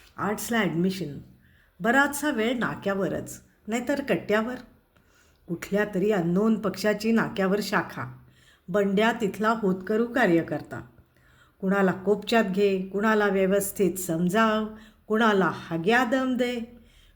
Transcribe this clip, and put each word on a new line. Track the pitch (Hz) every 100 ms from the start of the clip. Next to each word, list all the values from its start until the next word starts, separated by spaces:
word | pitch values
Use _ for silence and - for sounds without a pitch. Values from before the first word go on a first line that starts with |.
| - -
आर्ट्सला | 180 214 - 233
ॲडमिशन. | 185 160 185 185 151 139 - - _ _ _ -
बराचसा | 196 269 285 285 294
वेळ | 233 220 254
नाक्यावरच, | 160 147 196 196 175 151 - - - _ -
नाहीतर | 233 247 277
कट्ट्यावर. | 277 175 - 214 226 254 - - _ _ _ _ _ _ -
कुठल्या | 170 - 196 208
तरी | 190 208
अननोन | 208 165 180 220 214
पक्षाची | 196 185 214 208 220
नाक्यावर | 226 151 - 190 208
शाखा. | 214 190 160 - 127 - - _ _ _ -
बंड्या | 202 202 196 226
तिथला | 233 196 190 214
होतकरू | 233 202 185 - 220 233
कार्यकर्ता. | 262 214 165 151 147 - 113 - - - _ _ _ _ -
कुणाला | 190 196 190
कोपच्यात | 185 202 208 - 226
घे, | 202 185 202 190
कुणाला | 190 196 220 214 208
व्यवस्थित | 196 190 202 190 - 180
समजाव, | - - 160 180 208 220 214 214 - - _ -
कुणाला | 214 226 202 165
हग्या | - - 165 165 233
दम | 240 262 262 247
दे, | 247 240 226 - - _ _